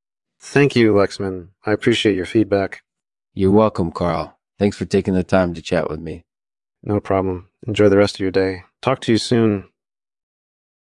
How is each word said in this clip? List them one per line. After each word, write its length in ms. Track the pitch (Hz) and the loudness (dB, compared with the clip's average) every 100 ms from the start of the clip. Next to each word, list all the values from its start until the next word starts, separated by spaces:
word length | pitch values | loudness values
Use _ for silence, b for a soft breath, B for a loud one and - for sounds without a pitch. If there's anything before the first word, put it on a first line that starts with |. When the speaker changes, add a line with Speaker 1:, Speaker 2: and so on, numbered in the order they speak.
| _ _ _ _ | _ _ _ _
Speaker 1:
Thank 380 | - 139 143 127 | -4 2 2 4
you, 160 | 113 | 4
Lexman. 560 | 101 95 - 98 92 87 _ - | 4 2 -2 -8 -8 -14 _ -4
I 60 | |
appreciate 440 | 104 - 113 110 92 | -2 0 2 2 0
your 100 | 85 | 0
feedback. 580 | 113 101 101 95 - _ _ _ _ _ | 0 2 0 -2 -8 _ _ _ _ _
Speaker 2:
You're 180 | - 95 | -2 2
welcome, 400 | 101 107 - 85 | 4 4 0 -4
Carl. 460 | - 87 82 - _ _ - | -4 -4 -4 -6 _ _ -2
Thanks 180 | 101 - | -2 -2
for 80 | 90 | -2
taking 280 | 101 95 | -2 0
the 100 | 92 | 0
time 300 | 90 95 90 | 0 0 0
to 80 | 85 | -4
chat 280 | - 87 78 | -4 -4 -4
with 100 | 78 | -8
me. 240 | 82 80 - _ _ _ _ _ | -12 -14 -16 _ _ _ _ _
Speaker 1:
No 180 | - 104 | -4 -4
problem. 480 | - 98 95 90 87 _ - | -2 -2 -2 -4 -10 _ -6
Enjoy 220 | 101 104 | 2 4
the 80 | 98 | 4
rest 180 | 101 - | 2 0
of 60 | |
your 100 | 95 | -4
day. 320 | 95 95 92 - _ | -2 -2 -4 -12 _
Talk 200 | - 131 | -4 -2
to 100 | - | 0
you 60 | 110 | 0
soon. 520 | - 117 113 101 92 _ _ _ _ _ _ _ _ _ _ _ | 2 0 2 0 -6 _ _ _ _ _ _ _ _ _ _ _